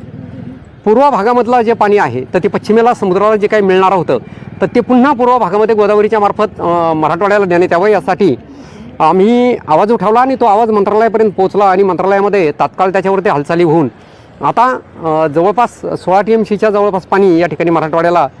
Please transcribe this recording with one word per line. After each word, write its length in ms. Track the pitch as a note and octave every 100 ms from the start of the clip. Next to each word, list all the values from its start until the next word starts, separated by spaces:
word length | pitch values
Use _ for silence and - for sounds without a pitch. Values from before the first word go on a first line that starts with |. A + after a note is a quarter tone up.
| - - - - - - - -
पूर्व 260 | G3+ A3 C#4+
भागामधलं 520 | A3 G#3 B3 A3+ B3
जे 100 | A3+
पाणी 240 | A#3 G#3 G#3
आहे 280 | D#3 A#2+ C3
तर 40 | F#3
ते 100 | G3
पश्चिमेला 460 | F#3 - A3 A#3
समुद्राला 420 | A#3+ G3 F#3 G#3+ A3
जे 100 | G3+
काही 160 | G#3+
मिळणार 300 | G3 F#3 F#3
होतं 260 | F#3+ D3+ B2+ - - - -
तर 60 | G3
ते 140 | B3
पुन्हा 320 | - B3 C#4
पूर्व 260 | A#3+ B3 B3+
भागामध्ये 360 | F#3+ G#3 A3
गोदावरीच्या 460 | G#3+ G#3 G#3 G#3 G#3+
मार्फत, 400 | G3+ G3+ G#3 -
अ, 320 | F3 E3+ E3
मराठवाड्याला 520 | D#3 D#3 E3+ G3+ G#3
देण्यात 280 | F#3+ F3 F3+
यावं 160 | E3+ G#3
यासाठी 480 | G3 D#3+ F3+ G3 A#2+ - - - - - -
आम्ही 560 | D#3 F#3 G#3 A#3+ B3 A#3 -
आवाज 240 | D#3 G#3
उठवला 280 | A#3 F#3 A#3
आणि 140 | C4
तो 100 | C4
आवाज 260 | A#3 G3+ A3+
मंत्रालयापर्यंत 600 | G#3+ G3 G#3+ A3+ G#3+ A3
पोहोचला 320 | F3 F#3 F#3
आणि 180 | G3+ F#3
मंत्रालयामध्ये 720 | G3 E3 F#3 G3 G3+ G3+ D#3 -
तात्काळ 300 | C#3+ - F#3+
त्याच्यावरती 380 | F#3+ F#3 F#3+ F#3+
हालचाली 360 | D3 D3 E3+
होऊन 240 | F3 E3 C3 - - - - -
आता, 340 | C#3+ - B3 B3+ - -
अ, 220 | D#3+ D#3 D#3+
जवळपास 540 | D3 F#3 G#3 A#3+ -
सोळा 360 | F3 E3 - F#3+
टीएमसीच्या 500 | G#3 A3+ G#3 G3+ G#3+
जवळपास 360 | G3+ G#3 F#3 -
पाणी 340 | F#3+ G3 E3
या 80 | E3+
ठिकाणी 220 | D3+ E3+
मराठवाड्याला, 580 | E3 D#3 E3 E3+ F3 C#3 -